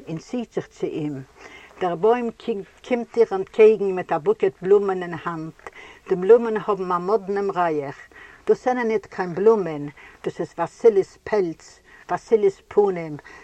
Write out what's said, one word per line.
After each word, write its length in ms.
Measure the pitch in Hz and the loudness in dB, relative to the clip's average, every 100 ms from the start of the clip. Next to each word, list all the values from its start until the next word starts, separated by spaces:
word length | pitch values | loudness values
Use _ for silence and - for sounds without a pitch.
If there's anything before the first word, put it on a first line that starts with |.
| - | -10
און 100 | 160 | -12
ציט 340 | - 247 220 | -8 -8 -8
זיך 140 | - - | -8 -10
צו 200 | - 175 | -8 -8
אים. 360 | 156 151 135 135 _ - - - - | -6 -6 -8 -14 _ -20 -20 -20 -6
דער 140 | 180 | -6
בוים 360 | 170 208 240 233 | 0 0 0 -2
קים-, 320 | - - 202 - _ - | -8 -8 -8 -10 _ -6
קומט 280 | 240 226 233 | -4 -2 0
איר 100 | 220 | 0
אנטקעגן 520 | 190 190 - 220 214 | 0 -2 6 6 6
מיט 280 | 196 185 175 | 0 -4 -4
א 60 | 165 | -2
בוקעט 340 | 160 220 196 - | -2 0 0 0
בלומען 400 | 180 202 202 185 | 4 4 4 -4
אין 80 | 175 | -6
דער 80 | 165 | -10
האנט. 460 | 175 165 160 - - - - - - | -10 -10 -10 -14 -20 -20 -20 -12 -4
די 80 | 180 | 0
בלומען 400 | 185 240 233 214 | 6 6 4 -4
האבן 360 | 175 190 185 | -2 -4 -2
א 60 | 180 | -4
מאדענעם 520 | 180 220 190 202 196 | 0 -2 -2 -4 -4
ריח. 480 | 175 175 151 139 - - - - - - | -2 -2 -2 -6 -10 -20 -20 -20 -6 0
דאס 180 | 214 | 0
זענען 240 | 254 254 226 | 0 -2 -2
נישט 180 | 214 - | -2 -4
קיין 280 | - 180 | -8 -6
בלומען, 540 | 170 208 226 170 151 147 - - - | 0 4 4 0 -6 -10 -14 -20 -12
דאס 160 | - - | -10 -8
איז 140 | 170 - | -8 -6
וואסיליס 600 | 165 - - 381 - _ | -8 2 2 4 0 _
פעלץ, 560 | - 427 - 160 - - _ - - | -4 -2 -2 -6 -16 -20 _ -18 -8
וואסיליס 500 | 175 - 220 196 - - | -8 0 2 2 0 -6
פנים. 480 | - 202 175 165 143 - - | 0 0 0 -8 -12 -16 -20